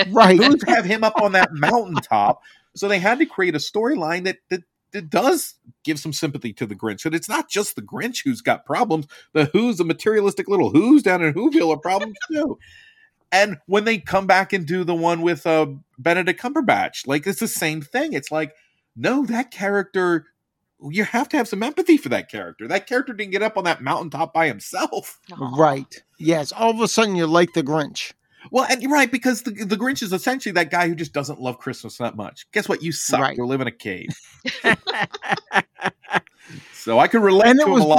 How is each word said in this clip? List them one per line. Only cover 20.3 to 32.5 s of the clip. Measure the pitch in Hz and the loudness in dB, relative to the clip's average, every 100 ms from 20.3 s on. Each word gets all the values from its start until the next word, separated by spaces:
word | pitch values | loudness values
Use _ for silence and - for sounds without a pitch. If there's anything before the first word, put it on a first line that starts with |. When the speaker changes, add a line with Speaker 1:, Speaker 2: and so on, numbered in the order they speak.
| _ _ _ _ _ 143 | _ _ _ _ _ -8
Speaker 2:
you | 165 | -4
have | 208 226 277 | -2 -2 -2
to | 302 | -2
have | 233 | -2
some | 196 | -4
empathy | 233 311 349 311 | -6 -2 4 2
for | 135 | 2
that | 107 - | -4 -4
character. | 107 87 - 113 | -10 -12 -12 -4
That | 185 - | -4 -2
character | 254 269 | -4 -4
didn't | 208 202 | -8 -4
get | 190 | -2
up | 214 208 | -2 -2
on | 175 | -2
that | 165 | -2
mountaintop | 131 165 170 147 160 | -2 -4 -4 -6 -4
by | 160 156 | 0 0
himself. | 104 - 180 311 - - - - | -2 -8 -6 -4 -6 -10 -16 -18
<laughs> | |
Speaker 3:
Aw. | 175 135 135 | -10 -4 4
Speaker 1:
Right. | 156 139 135 - _ - | 4 2 -6 -18 _ -6
Yes. | 160 165 143 | -2 0 -2
All | - 226 | 0 0
of | 226 | 2
a | 226 | 0
sudden, | - 226 185 | 2 0 2
you | 165 | 2
like | 165 175 | 4 4
the | - | 0
Grinch. | 139 156 143 - - - _ _ - | -2 -2 -4 -8 -12 -14 _ _ -4
Speaker 2:
Well, | 240 262 | -2 0
and | 262 | 0
you're | 269 | 0
right, | 294 262 | 2 2
because | 262 254 233 | 0 0 -2
the, | - | -4
the | 202 208 202 | -8 -4 -2
Grinch | 247 269 | -2 -4
is | 208 | -4
essentially | 180 - 262 220 | -4 -2 -4 -2
that | 180 165 | -2 0
guy | 175 175 | 0 0
who | 165 | -2
just | 160 | -6
doesn't | 147 139 143 | -6 -6 -8
love | 127 120 | -8 -8
Christmas | - 131 110 - | -10 -10 -12 -8
that | 120 107 | -8 -8
much. | 98 - - | -12 -16 -8